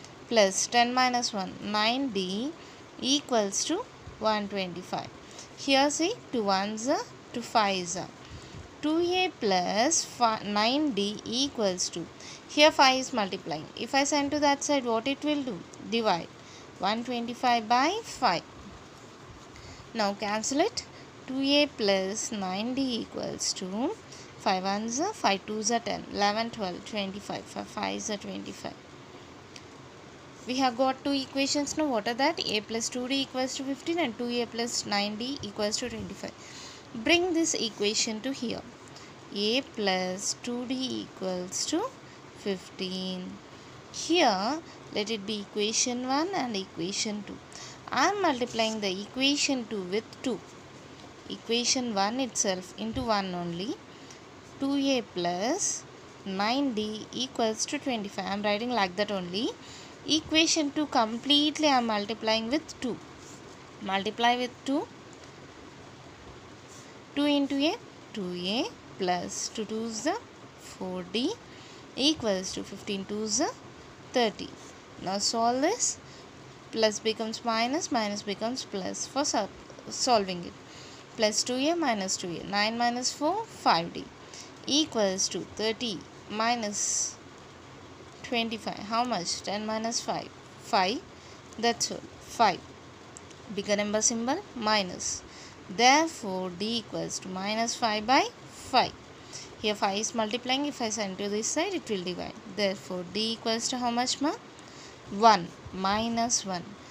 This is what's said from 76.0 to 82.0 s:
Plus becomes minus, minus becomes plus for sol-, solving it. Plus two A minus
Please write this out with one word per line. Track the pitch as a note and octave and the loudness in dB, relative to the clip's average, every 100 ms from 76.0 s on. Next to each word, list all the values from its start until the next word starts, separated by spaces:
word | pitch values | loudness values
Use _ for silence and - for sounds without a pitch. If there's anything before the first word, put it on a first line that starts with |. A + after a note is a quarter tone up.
| - - - - - - - | -10 -18 -18 -18 -18 -18 -6
Plus | A3+ A3 G#3 | 2 4 4
becomes | A3 A3 A3 A3+ | 0 0 -2 -2
minus, | A#3+ A3+ A#3 D4 F#4+ | 0 2 2 0 0
minus | C4 G#3+ G#3 | 0 0 -2
becomes | G#3 G3 A3 C4 | -4 -2 -2 -4
plus | - G3 F#3 F#3+ - | -4 -4 -4 -4 -2
for | C4+ | 0
sol-, | C#4+ C4+ G3 - - - - | 2 2 0 -4 -16 -16 -10
solving | - - A#3 F#3+ F3+ | -2 6 6 6 -2
it. | F#3 - - - - - - - | -8 -12 -16 -16 -16 -16 -10 2
Plus | G#3+ G#3+ | 4 4
two | - | 2
A | B3+ C#4+ | 2 4
minus | E4+ D4+ A3 | 4 2 2